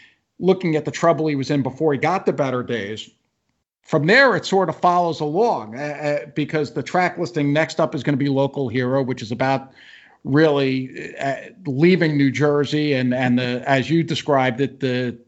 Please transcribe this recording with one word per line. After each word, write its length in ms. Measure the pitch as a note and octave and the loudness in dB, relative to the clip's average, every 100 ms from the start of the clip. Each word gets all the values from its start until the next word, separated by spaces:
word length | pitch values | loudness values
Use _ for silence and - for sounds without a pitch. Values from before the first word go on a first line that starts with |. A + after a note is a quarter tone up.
| - _ _ - | -20 _ _ -2
looking 380 | F3 F#3+ F3 D#3 | 0 2 0 -2
at 80 | |
the 80 | D3 | -2
trouble 340 | C#3 E3+ D3+ D#3 | 0 2 2 0
he 80 | |
was 160 | C#3+ C3 | -2 -2
in 140 | D3 | -2
before 280 | C3 B2 D#3 | -2 -2 0
he 60 | C3+ | 0
got 260 | D3+ F#3+ F#3+ | 0 0 -2
to 60 | |
Better 300 | C3+ C3+ B2 | -2 -2 -2
Days, 480 | A#2+ A#2+ G2 A2 - _ _ _ _ _ _ _ | -4 -6 -6 -10 -14 _ _ _ _ _ _ _
from 240 | - D#3 D3+ | -2 0 4
there 300 | A#3+ C#4 F3+ | 6 6 2
it 100 | - | 0
sort 220 | F#3+ F3 | 0 0
of 80 | - | 0
follows 420 | F3+ F3 E3+ D3 | 2 2 0 -2
along, 560 | D3+ D#3+ A#3 D3+ G#2+ | -2 0 0 0 -6
uh, 60 | A#2 | -8
uh, 460 | D3 C#3+ D3+ D3 - - | -8 -4 -2 -4 -4 -6
because 380 | C#3+ D#3 C#3+ | -2 -2 -4
the 80 | D#3 | -6
track 340 | C3 F#3 F3 F3 | -2 0 0 -2
listing 340 | E3+ D3+ C#3+ | -4 -2 0
next 280 | D3 D#3 - | 2 0 0
up 160 | D#3 D3+ | -2 0
is 80 | |
gonna 120 | B2+ C#3 | -2 0
be 120 | C#3+ | 0
Local 400 | C3+ C#3 C#3+ C3 | 0 0 -2 -4
Hero, 340 | A#2+ B2 C3+ | -2 0 0
which 200 | B2+ C3 | -2 -6
is 100 | A2 | -8
about 400 | A#2 C3 C3+ - - - - - _ | -2 0 0 -4 -18 -20 -20 -20 _
really, 960 | - C#3 D#3+ C#3 C3+ C3 C3 - C#3+ - | 0 4 4 4 0 -2 -6 -12 -14 -8
uh, 180 | C#3 C3 G2+ - D3 | -6 -6 -10 -12 -6
leaving 500 | C3 E3+ F#3 E3 D3 | 2 6 6 4 2
New 140 | C#3 | 2
Jersey 600 | A#2 D3 D3 C#3 D3+ D3+ | 2 2 2 0 0 0
and, 200 | C3+ B2+ | 0 0
and 260 | B2+ B2+ B2 | 0 2 2
the, 240 | B2 B2 C3+ | 0 -4 0
as 240 | C3+ B2 | 0 2
you 140 | E3 | 0
described 560 | D#3 D3+ - C#3 B2+ A#2 | 0 -4 0 2 2 0
it, 180 | C#3 - | -4 -4
the, 380 | C3 B2 B2 A#2 | -4 -2 -4 -8